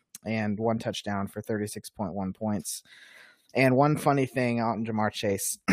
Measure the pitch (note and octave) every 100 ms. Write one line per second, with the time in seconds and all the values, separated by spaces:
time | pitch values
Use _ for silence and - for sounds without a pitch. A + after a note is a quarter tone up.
0 | _ - - A2 G#2+ G#2 A2+ A2+ A2+ G2+
1 | - G2+ G2 - - G#2+ G#2 G#2+ - -
2 | G2 F#2+ F#2+ F#2 A2 G#2 - - - -
3 | - - - _ _ - C3 B2+ C#3+ D3+
4 | D3+ C#3+ C3 C3+ B2 A#2+ A2+ G#2 A2+ A2
5 | G#2+ - G#2+ G2 - - -